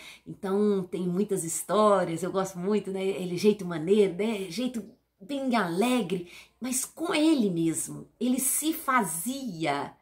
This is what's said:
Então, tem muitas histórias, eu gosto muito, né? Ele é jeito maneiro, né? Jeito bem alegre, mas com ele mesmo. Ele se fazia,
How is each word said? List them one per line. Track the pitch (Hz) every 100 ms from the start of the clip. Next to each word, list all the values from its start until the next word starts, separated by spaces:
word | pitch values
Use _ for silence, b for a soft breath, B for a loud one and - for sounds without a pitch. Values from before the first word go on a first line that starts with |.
| B B
Então, | - 160 190 202 208 196
tem | 180 175 180
muitas | 175 208 190
histórias, | 165 - - 196 214 196 170 165
eu | 180
gosto | 190 185 175
muito, | 185 208 190
né? | 190
Ele | 190 190 180
é | 170
jeito | 208 202
maneiro, | 180 165 160 214 190
né? | 175 220 208 190
Jeito | 170 254 247 190 - _ _
bem | 190 277 269 233
alegre, | 180 170 240 247 175 175 - B B B
mas | 254 247
com | - - 330
ele | 311 311 294 208
mesmo. | 165 165 156 - 147 147 -
Ele | 247 269
se | - - 311
fazia, | 320 - 254 190 - 240 277 262 165 156 143 - -